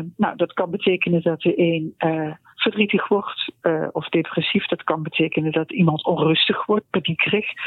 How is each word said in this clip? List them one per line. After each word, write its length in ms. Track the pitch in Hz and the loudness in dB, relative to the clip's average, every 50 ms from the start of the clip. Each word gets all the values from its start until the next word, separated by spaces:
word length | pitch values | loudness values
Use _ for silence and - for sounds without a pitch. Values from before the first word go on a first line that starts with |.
| 165 170 - | -4 -4 -2
nou, 200 | - 196 165 - | -2 0 0 0
dat 160 | - 170 - | 0 -2 -2
kan 180 | - - 185 170 | 0 -2 -4 -2
betekenen 520 | 175 202 - 196 185 180 - 175 175 165 | -2 -2 0 0 2 2 2 2 2 2
dat 180 | - 175 160 151 | 2 2 0 0
de 180 | - 175 - - | 2 2 2 4
een, 360 | 175 165 165 160 156 160 - | 4 2 2 0 -2 -4 -4
eh, 360 | - 170 160 160 160 156 151 160 - _ - - | -2 -2 0 0 0 -2 -4 -6 -10 _ -16 -6
verdrietig 540 | - - 226 208 208 208 196 - 185 - - | -2 -2 0 2 2 2 2 2 0 2 2
wordt, 440 | 202 202 - - - - - - - _ | 0 0 0 -2 -8 -8 -8 -8 -6 _
eh, 280 | - 175 160 156 - - | 0 0 0 0 0 -2
of 160 | - 160 - - | -4 -6 -4 -2
depressief. 580 | - 170 160 - - 170 156 - - 202 - | 0 -2 -2 -2 -2 -2 0 0 0 0 0
Dat 180 | - 175 - - | -2 -4 -4 -2
kan 180 | - 160 165 | -2 -2 -2
betekenen 500 | 156 156 - - 156 - - 160 156 156 | -2 -4 -2 0 0 0 0 -2 -2 0
dat 200 | 151 160 156 - | 0 -2 -2 -2
iemand 320 | - 220 175 160 156 - - | 0 2 2 4 2 0 0
onrustig 640 | 190 175 156 156 160 160 - - - 202 - - | -2 0 2 2 2 2 2 2 0 0 0 0
wordt, 240 | - 208 214 - _ | 0 0 0 0 _
paniekerig. 560 | - 170 - 165 165 - - - 202 214 - - - - - | -2 -2 -2 -2 -2 -2 0 0 0 0 0 -2 -6 -6 -4